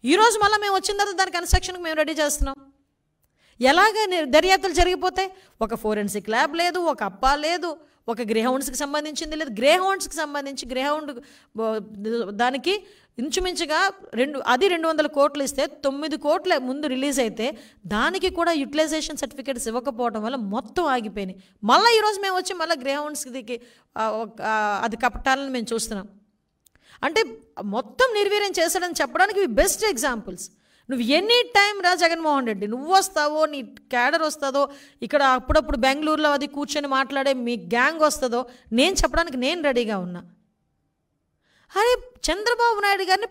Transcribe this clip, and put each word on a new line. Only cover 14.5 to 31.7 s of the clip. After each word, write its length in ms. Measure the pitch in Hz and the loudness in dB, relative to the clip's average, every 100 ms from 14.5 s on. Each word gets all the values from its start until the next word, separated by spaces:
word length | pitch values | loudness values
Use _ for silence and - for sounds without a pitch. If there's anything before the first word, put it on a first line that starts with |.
| 254 392 | 2 4
రెండు 200 | 339 330 | 2 0
వందల 180 | 311 294 | 0 0
కోట్లు 360 | 294 285 285 | 2 2 2
ఇస్తే 240 | 277 - 294 | -4 -2 -4
తొమ్మిది 500 | - 277 277 311 294 | -2 -4 -2 -6 -2
కోట్ల 420 | 294 359 370 311 | 0 0 0 -2
ముందు 280 | 254 277 302 | -2 -4 -4
రిలీజ్ 340 | 262 285 269 | -2 -2 0
అయితే 380 | 226 - 233 226 - _ 170 | -2 -2 -6 -6 -20 _ -6
దానికి 440 | 208 285 381 359 | -2 0 0 -2
కూడా 220 | 359 339 | 0 0
యుటిలైజేషన్ 640 | 330 269 294 311 311 294 294 | 0 -2 0 0 -2 -4 -8
సర్టిఫికెట్స్ 520 | 254 - 262 240 226 | -8 -8 -8 -6 -4
ఇవ్వకపోవడం 540 | 233 254 233 240 220 | -4 -6 -4 -4 -2
వల్ల 140 | 214 269 | -6 -6
మొత్తం 480 | 202 220 220 - | -4 -6 -4 -2
ఆగిపోయినాయి. 580 | 320 254 214 208 190 185 _ _ | 0 0 -2 -8 -10 -12 _ _
మళ్ళీ 340 | 202 294 453 453 | 4 6 6 6
ఈరోజు 220 | 427 392 | 4 0
మేము 160 | 392 370 | -2 -2
వచ్చి 180 | 370 | -4
మళ్ళీ 220 | 359 320 311 | -6 -2 -2
గ్రేహౌండ్స్కి 540 | 254 285 302 302 254 | -2 -4 -6 -10 -10
దిగి, 300 | 254 220 240 240 _ _ - | -12 -10 -12 -12 _ _ -4
ఆ, 100 | 220 | -2
ఒక, 340 | 214 220 - | -2 -8 -6
ఆ, 380 | 214 220 208 202 | -2 0 0 -2
అది 120 | 233 226 | -4 -2
కట్టాలని 540 | 247 - 277 269 277 | -2 0 0 0 0
మేము 160 | 254 220 | -4 -4
చూస్తున్నాం. 340 | 226 - 208 185 _ _ _ _ _ _ _ _ - | -4 -4 -8 -10 _ _ _ _ _ _ _ _ -6
అంటే 220 | 277 339 370 - _ - | 0 2 0 -4 _ -12
మొత్తం 500 | 202 208 - - 508 | -6 -6 -6 2 2
నిర్వీర్యం 360 | 415 403 415 403 | 4 2 2 0
చేశాడని 420 | 359 330 349 349 | 0 0 0 -4
చెప్పడానికి 460 | 320 277 320 403 392 | -2 -2 2 2 2
ఇవి 80 | 349 | 0
బెస్ట్ 380 | 220 190 - | 2 2 2
ఎగ్జాంపుల్స్. 680 | - 247 269 233 196 175 - _ _ _ - | -2 0 -2 -4 -8 -14 -16 _ _ _ -8
నువ్వు 160 | 254 233 | -4 2
ఎనీ 460 | 302 415 480 480 427 | 2 4 2 4 4
టైమ్ 260 | 403 | 4